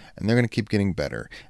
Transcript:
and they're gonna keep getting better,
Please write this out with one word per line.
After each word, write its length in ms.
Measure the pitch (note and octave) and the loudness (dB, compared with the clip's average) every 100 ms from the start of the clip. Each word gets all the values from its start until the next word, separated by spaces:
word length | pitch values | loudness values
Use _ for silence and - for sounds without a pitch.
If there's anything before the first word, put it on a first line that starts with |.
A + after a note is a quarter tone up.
| - - | -20 -6
and 100 | G2+ | 2
they're 80 | A#2+ | 2
gonna 120 | A#2 | 2
keep 200 | - G#2 | 0 0
getting 260 | G#2 G2 | 2 2
better, 360 | D#2+ C#2+ A1 - - | 0 -4 -4 -10 -16